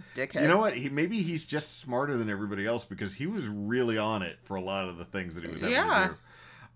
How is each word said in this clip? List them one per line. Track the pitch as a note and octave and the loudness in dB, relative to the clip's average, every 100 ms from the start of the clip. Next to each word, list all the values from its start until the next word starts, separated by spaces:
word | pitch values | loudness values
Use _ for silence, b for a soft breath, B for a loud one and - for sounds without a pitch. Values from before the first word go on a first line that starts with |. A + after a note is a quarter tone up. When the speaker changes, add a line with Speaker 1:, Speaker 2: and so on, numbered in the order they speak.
| - - | -10 -6
Speaker 1:
dickhead. | C3 D3+ | -4 2
Speaker 2:
You | D3+ | 6
know | F#3 | 6
what? | G#3+ A#2+ | 4 0
He, | C3+ | -2
maybe | C#3 E3+ A3+ | 0 0 0
he's | E3+ D#3+ - | 0 -2 -2
just | D3+ D3+ - | -4 -4 -8
smarter | C#3+ B2 C#3+ B2+ | -2 0 0 0
than | A2 | 0
everybody | G2 G#2 G2+ G2+ | -2 -2 -2 0
else | A#2 - | -2 -4
because | F#2+ G2+ G2 | -6 -6 -4
he | D3+ | -4
was | A3 A#2+ | -4 -4
really | G#2 G2+ B2 A#2+ A2 | -4 0 2 2 2
on | G#2+ A2 | 2 0
it | F2+ - | -2 -8
for | - F#2+ | -6 -4
a | |
lot | F#2 G2 F#2 | -2 -2 -2
of | E2+ | -6
the | E2+ | -6
things | G2 F2+ | -6 -6
that | E2 | -6
he | E2 | -8
was | D#2 | -2
having | G3+ B3 | 2 2
Speaker 1:
Yeah. | A4 C4+ | 4 4
Speaker 2:
to | F#3 | 4
do. | - - B B B B | 0 -14 B B B B